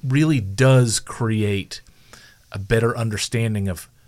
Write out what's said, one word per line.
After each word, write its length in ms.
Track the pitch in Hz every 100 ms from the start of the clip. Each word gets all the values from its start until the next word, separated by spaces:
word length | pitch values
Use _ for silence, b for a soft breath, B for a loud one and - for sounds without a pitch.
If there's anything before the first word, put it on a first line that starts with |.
really 380 | 135 135 156 143
does 600 | 95 101 131 131 123 104
create 800 | - - 113 110 104 101 - - - B B B B B B
a 60 | 95
better 380 | 98 113 117 117
understanding 680 | 113 104 - 117 113 107 98
of 220 | 87 - b